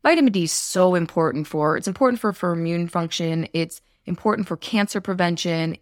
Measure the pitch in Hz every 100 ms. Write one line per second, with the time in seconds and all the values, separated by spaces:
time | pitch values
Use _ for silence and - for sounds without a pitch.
0 | 277 330 269 196 165 - - 185 185 180
1 | 165 - 160 151 151 156 151 156 - 185
2 | 254 240 214 196 180 170 165 170 170 180
3 | 165 - 165 165 160 165 165 - _ _
4 | - 180 220 214 190 165 - 220 208 208
5 | 185 185 175 170 175 165 165 160